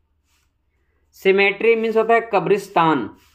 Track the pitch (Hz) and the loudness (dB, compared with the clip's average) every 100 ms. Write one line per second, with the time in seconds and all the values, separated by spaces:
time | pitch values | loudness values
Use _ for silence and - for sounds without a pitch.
0 | _ _ _ _ _ _ _ _ _ _ | _ _ _ _ _ _ _ _ _ _
1 | _ _ 190 196 196 196 226 226 226 220 | _ _ 0 2 0 0 0 0 0 0
2 | 214 233 226 196 165 196 - 175 160 143 | 2 0 0 -2 0 -2 -2 0 0 0
3 | 98 - _ | -4 -14 _